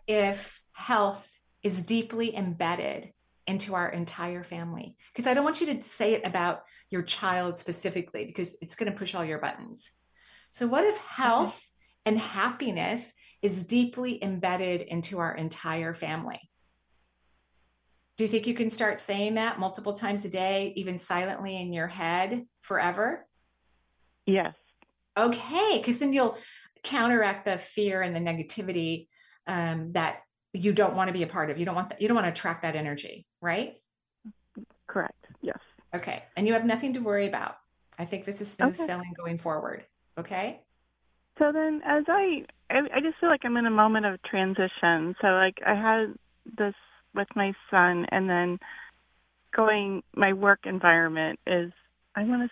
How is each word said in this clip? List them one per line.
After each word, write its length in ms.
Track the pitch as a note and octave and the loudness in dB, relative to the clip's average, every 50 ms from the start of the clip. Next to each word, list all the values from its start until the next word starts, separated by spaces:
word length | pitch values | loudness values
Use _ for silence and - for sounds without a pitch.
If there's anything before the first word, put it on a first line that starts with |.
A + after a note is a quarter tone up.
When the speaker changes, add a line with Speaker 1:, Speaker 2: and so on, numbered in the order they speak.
| - - | -4 0
Speaker 1:
if 540 | G#3+ G#3+ G3+ G3 G3 G3+ - - - - _ _ | 2 2 4 2 0 -2 -6 -12 -18 -20 _ _
health 580 | - - - - B3 G#3+ G#3 G3 G3+ - - - - _ _ _ _ _ | -18 -10 -4 0 2 4 4 2 0 -2 -10 -20 -20 _ _ _ _ _
is 200 | - G#3 F3+ F#3 | -4 -2 -2 -2
deeply 520 | E3+ - A3+ A3+ A3+ A3+ A#3 A3+ A3+ A#3 - | -2 0 0 0 0 -2 -2 -4 -2 -2 -2
embedded 800 | G#3 G3 F3+ E3+ E3+ F3 E3 F3 F3 - C#2 C#2 - - - _ _ _ _ _ _ _ - | -2 -2 -2 -2 -2 0 0 0 0 -2 -4 -4 -6 -10 -14 _ _ _ _ _ _ _ -4
into 280 | F#3+ F#3+ G3+ G3+ F#3+ | -4 -4 -4 -2 -2
our 140 | F3+ F3 - | -2 -2 -2
entire 560 | - F3 E3+ E3+ - - E3+ F3 F3 F3 F3 | -2 -4 -6 -6 -6 -8 -8 -8 -8 -8 -10
family?" 500 | - F3 E3+ E3+ E3+ E3 - - - - _ _ _ - | -10 -10 -10 -8 -8 -8 -10 -12 -14 -16 _ _ _ -8
'Cause 140 | - A#3+ C4 | -4 0 2
I 60 | B3 | 2
don't 100 | C#4 C#4+ | 2 2
want 160 | D4+ D#4 D4+ | 2 0 0
you 140 | F4 D4+ C4+ | -2 -2 -2
to 80 | - - | -4 -6
say 300 | - - - A3+ G#3 A3+ | -8 -6 -2 0 2 2
it 120 | - - | 2 0
about 380 | F3+ F3+ F#3 F3 F3 E3 - - _ _ - _ - | -2 -2 0 0 0 0 -2 -6 _ _ -20 _ -6
your 120 | - F3+ E3+ | -4 -4 -2
child 540 | - - - - F#3+ F3+ F3+ F3+ F3 E3+ F3 | -2 -4 -2 0 0 0 0 0 -2 -4 -6
specifically, 680 | - - E3+ - - F#3+ F3 F#3 F3 - - G#3+ G#3 | -6 -8 -6 -4 -4 -4 -4 -4 -6 -6 -8 -8 -8
because 320 | - E3 - F3+ F3 - - | -8 -6 -6 -8 -8 -8 -12
it's 140 | - E3+ - | -16 -12 -8
gonna 180 | - A3+ G#3 - | -6 -4 -4 -4
push 200 | - G3 F3+ G3 | -4 -6 -6 -6
all 120 | F#3 E3+ | -4 -4
your 140 | D#3 D#3 D3+ | -4 -4 -4
buttons. 520 | D3+ C#3+ - - - - - - - - - _ _ _ _ _ _ _ - - _ _ | -4 -6 -6 -8 -10 -16 -16 -16 -16 -16 -18 _ _ _ _ _ _ _ -20 -20 _ _
So 160 | - - B3 A#3 | -6 -2 -2 0
what 180 | A#3+ C#4+ F#4+ | 2 4 4
if 100 | G#4+ G#4 - | 4 2 0
health 560 | - - - - C4+ A#3+ A3+ A#3 E4 - - - - _ _ _ _ _ _ _ - A3 | -4 -10 -4 0 2 4 4 4 2 0 -2 -8 -18 _ _ _ _ _ _ _ -2 0
Speaker 2:
Okay. 40 | |
Speaker 1:
and 60 | G#3+ A3 | 0 0
happiness 920 | G#3+ - - G3+ G3 B3 A#3+ - C#4+ A#3+ F#3 E3 D#3+ F3+ G#3 A#3+ - - - _ - - _ _ | 0 -2 -2 0 0 0 0 -2 -4 -4 -2 -2 -2 -2 -2 -4 -6 -10 -16 _ -20 -20 _ _
is 240 | - G3+ F#3 F#3 F3 - | -2 -2 -2 -2 -4 0
deeply 560 | A#3 A#3+ B3 A#3+ - B3 B3+ B3+ A#3+ - - | 2 2 2 2 0 -4 -4 -4 -4 -4 -4
embedded 560 | G3 F#3+ F3+ F3+ F3+ F3+ F3+ F#3+ F3+ F3+ F3 F3 | -4 -4 -2 0 0 0 0 0 0 -2 -2 -4
into 360 | - E3+ E3+ E3 - G3+ F3+ | -4 -4 -4 -4 -4 -4 -2
our 160 | E3+ D#3+ - | -2 -2 -2
entire 580 | - D#3+ D#3+ D#3+ - - E3 D#3+ E3 E3 E3 E3+ | -4 -6 -6 -6 -8 -6 -4 -4 -4 -4 -4 -6
family? 460 | E3 - D3+ D#3 D#3+ D#3+ - - - - _ _ _ _ _ _ _ _ _ _ _ _ _ _ _ _ _ _ _ _ _ _ _ _ _ _ _ _ _ _ _ _ _ _ - | -6 -6 -6 -6 -6 -6 -8 -10 -12 -14 _ _ _ _ _ _ _ _ _ _ _ _ _ _ _ _ _ _ _ _ _ _ _ _ _ _ _ _ _ _ _ _ _ _ -2
Do 60 | A3 | 0
you 60 | G#3 | 0
think 180 | G#3 A3+ A3 A#3+ | 0 0 0 0
you 60 | A#3+ | 0
can 160 | - A#3 A3+ | 0 0 -2
start 300 | A3+ - A#3 G#3+ G3 - | 0 0 0 0 0 -2
saying 340 | - - G3 G3 G#3 G#3+ A3 | -4 -4 -2 0 0 0 0
that 240 | A3 A3 A#3 - - | 0 0 0 -2 -2
multiple 320 | F#3 F#3+ F#3+ - - G#3 G3+ | -4 -4 -4 -4 -6 -6 -4
times 300 | G3+ A3+ G3+ G#3 G3+ G3+ | -4 -2 -2 -2 -2 -4
a 60 | G3 | -4
day, 420 | - F#3+ F#3 F#3+ G3 G3 G3 G3+ - - | -4 -2 0 0 0 0 0 -2 -4 -6
even 200 | F#3+ F#3 F3+ F3 | -6 -6 -6 -6
silently 600 | - - F#3 F3 F#3 F#3+ F#3+ - G3 G3 F#3+ F#3 | -4 -2 -2 0 0 -2 -4 -6 -6 -8 -6 -6
in 160 | F3+ F3+ E3+ | -6 -6 -4
your 140 | E3+ D#3+ F3 | -4 -4 -4
head 580 | F3 F#3 E3+ E3 E3+ F3+ F#3 G3+ A#3+ A#3+ A#3+ - _ _ | -4 -4 -2 0 2 2 0 0 -2 -4 -6 -8 _ _
forever? 680 | - - G3 F3 - F3 F3+ F#3 G#3+ - F4 - - _ _ _ _ _ _ _ _ _ _ _ _ _ _ _ _ _ _ _ _ | -6 -2 0 0 2 0 0 0 0 0 -2 -4 -8 _ _ _ _ _ _ _ _ _ _ _ _ _ _ _ _ _ _ _ _
Speaker 2:
Yes. 300 | - F#3+ F#3+ E3+ E3 D#3+ _ _ _ _ _ _ _ _ _ _ _ - G3+ | 2 2 4 2 0 -4 _ _ _ _ _ _ _ _ _ _ _ 0 2
Speaker 1:
Okay, 640 | A3 A#3+ A#3+ A#3+ - - C#4+ F4 G#4 A4 F#4 A3 A#3 | 2 2 2 0 -4 -4 0 2 4 4 4 2 2
'cause 160 | B3 A#3+ - | 0 0 2
then 140 | C#4+ C#4 C4+ | 2 2 4
you'll 240 | C#4 C4 A3+ - - - - - - - - _ _ - | 4 4 2 0 -2 -10 -20 -20 -20 -20 -20 _ _ -10
counteract 600 | - C4+ C4 A#3 A#3+ B3 A#3 G#3+ G3 G3+ G3+ - | -4 0 2 2 4 4 4 4 2 2 0 -2
the 140 | G#3 F#3+ F3+ | -2 -2 -2
fear 440 | - - - - G#3 G3+ F#3+ F#3 | -4 -6 -2 0 0 2 2 0
and 140 | F#3 F3+ F3 | 0 0 0
the 40 | E3 | -2
negativity, 880 | F3 E3+ E3 E3 D#3 D#3 - - G3 F#3 F#3 F3 E3 D#3+ E3 D#3+ E3 _ _ _ _ _ _ _ - - | -2 -2 -2 -2 -4 -6 -6 -6 -4 -4 -2 0 0 0 -2 -4 -6 _ _ _ _ _ _ _ -8 -4
um, 440 | F#3+ F3 E3+ E3 D#3+ D#3+ D#3+ E3+ E3+ | -2 0 0 0 -2 -2 -4 -2 0
that 280 | F3+ D#3+ D#3+ - - - _ _ _ _ _ - | 0 0 0 -2 -4 -10 _ _ _ _ _ -4
you 180 | F#3 F3 G#3 | 0 2 4
don't 240 | G3+ - G3+ - F3 | 6 6 6 4 4
wanna 160 | F#3 F#3 F#3 | 2 0 2
be 120 | F3+ F#3 E3+ | 0 0 -2
a 40 | - | -2
part 220 | - F#3+ D#3 D3+ | -2 -2 -2 -2
of. 80 | D3 D#3 | -2 -2
You 80 | E3+ | -4
don't 100 | F3+ F3 | -2 -2
want 140 | F3 F#3 G3+ | -2 -4 -4
that, 120 | - - | -4 0
you 60 | G#3 A3 | 2 4
don't 80 | A#3+ | 4
wanna 140 | A#3 G3 F3 | 4 4 2
attract 320 | E3 - - F#3 E3 - | 0 -2 -2 -4 -4 -2
that 160 | - E3 D#3 D#3 | -4 -4 -2 -2
energy, 500 | D3+ D3 C#3+ C#3+ - - - - - _ _ _ | -2 -4 -4 -6 -8 -12 -14 -16 -18 _ _ _
right? 400 | - F3 E3+ G3 B3+ - - - _ _ _ _ _ _ _ _ - A3+ - _ _ _ - - - - _ _ _ - | -4 -2 -2 -2 -2 -4 -8 -16 _ _ _ _ _ _ _ _ -18 -18 -18 _ _ _ -18 -18 -18 -18 _ _ _ -6
Speaker 2:
Correct. 400 | - G3+ E3+ - - _ _ - - - | -2 -2 -2 -2 -4 _ _ -20 -18 -10
Yes. 180 | - - - - - - _ _ - _ - | -8 -8 -8 -8 -10 -20 _ _ -16 _ -10
Speaker 1:
Okay. 300 | F3+ - - - - - - - - | -8 -8 -6 -8 -10 -10 -8 -4 0
And 100 | G3+ G#3+ | 2 2
you 60 | A3+ | 2
have 120 | A3+ A3+ | 4 2
nothing 280 | A#3 A3 A#3 B3 C4+ B3 | 2 0 0 0 -4 -4
to 60 | C4 | -2
worry 260 | A#3+ G#3+ G3+ G3+ G3+ F#3+ | -2 0 0 0 0 0
about. 300 | - - - - - - _ _ _ _ _ _ _ - | -2 -4 -4 -6 -8 -12 _ _ _ _ _ _ _ -10
I 80 | E3+ | -8
think 180 | E3+ - G3 G3+ | -8 -8 -8 -8
this 140 | G3 G3+ G3+ | -8 -8 -8
is 80 | G#3 G3+ | -8 -8
smooth 240 | - - - - F3+ | -2 2 2 2 2
Speaker 2:
Okay. 100 | - E4+ G3 | 0 -4 -4
Speaker 1:
sailing 260 | F3+ F3+ F3+ F3+ F3 | -4 -6 -6 -10 -10
going 240 | - F3 E3+ E3+ E3 | -10 -6 -6 -6 -4
forward. 480 | - - D#3 D#3 - - - - - _ _ _ _ _ _ - | -4 -4 -4 -4 -4 -6 -8 -10 -14 _ _ _ _ _ _ -10
Okay? 440 | E3+ - G3+ F#3 G3 A#3 E4 - _ _ _ _ _ _ _ _ _ _ _ _ _ _ _ - | -8 -6 -4 -4 -4 -6 -6 -10 _ _ _ _ _ _ _ _ _ _ _ _ _ _ _ 2
Speaker 2:
So 140 | D#4 D4 | 2 4
then 300 | D4 D#4 D#4 D#4 D#4 D4+ - | 4 2 0 0 0 -2 0
as 220 | - D4 D4+ D4+ E4 | 2 2 2 4 4
I, 380 | E4+ G4+ G4 F#4+ E4 C4+ - - - _ _ - | 2 4 4 2 0 -2 -4 -8 -16 _ _ 0
I, 120 | - C4+ D4 C#4 - | 2 2 2 2 2
I 60 | C#4 | 0
just 160 | C#4+ D#4+ D#4+ - | 0 0 0 2
feel 100 | - E4+ | 4 4
like 140 | D#4+ C#4 - | 4 4 2
I'm 140 | B3 A#3+ A#3+ | 0 0 2
in 80 | A#3 | 2
a 40 | A#3 | 4
moment 340 | A3 G#3+ G#3+ A3 A3 A3 G#3+ | 6 6 6 6 6 4 2
of 160 | G#3 F#3+ F#3 - | 0 -2 -4 -6
transition. 920 | - - G3 F#3+ F#3+ G3 F#3+ F#3+ F#3+ - - - E3+ E3+ D#3+ D#3+ E3+ F#3 - | -4 0 0 2 2 2 2 0 0 0 2 4 4 4 4 2 0 -2 0
So, 60 | - G3+ | 2 4
like, 320 | F#3 F#3 F#3+ F#3+ - - - | 6 6 4 4 2 0 0
I 80 | - G#3+ | 0 0
had 420 | G3+ A3 A3 A3 A3 A3 G#3 - - _ _ _ _ - | 2 4 2 2 2 2 -2 -4 -10 _ _ _ _ -20
this 300 | - A3+ A3 G#3+ G3+ G3 - - - _ _ _ _ - | -10 -4 -2 -2 -2 -2 -6 -12 -20 _ _ _ _ -4
with 140 | G3+ G3+ - - | -4 -4 -2 0
my 180 | A3 G3 G3 G3 - - - | 0 0 0 0 -4 -4 2
son, 340 | - F#3+ F3 F3+ F3 F3 F3 - | 6 6 8 8 6 4 2 2
and 180 | - F#3+ F#3+ F#3+ | 2 2 2 4
then 300 | F3+ F3 F3 F3+ F3 F#3 - - - - - - - _ _ _ _ _ _ _ _ _ _ _ - | 4 4 2 2 0 -2 -6 -10 -16 -16 -16 -18 -20 _ _ _ _ _ _ _ _ _ _ _ 2
going, 500 | - A3 G#3+ G#3+ G#3 G3+ G3 G3 F#3 - _ - | 4 4 4 4 4 2 0 -2 -4 -6 _ 0
my 180 | - G#3 F#3+ G3 | 2 4 4 4
work 320 | F#3+ G3 G3+ G3 - - | 4 2 0 0 -2 -4
environment 720 | G3 F#3+ F#3 F3+ F3 E3 E3 E3 E3 D#3+ D#3+ D#3+ D#3 - - - - | -4 -2 4 6 8 8 8 6 4 2 0 0 -2 -2 -4 -4 0
is, 240 | F#3 F3 F3 F3 F3 _ _ _ _ _ _ _ - | 0 0 0 -2 -6 _ _ _ _ _ _ _ -6
I 80 | G3+ G#3 | -2 0
wanna 260 | A3+ B3 B3 A#3+ A#3+ | 0 0 0 0 -2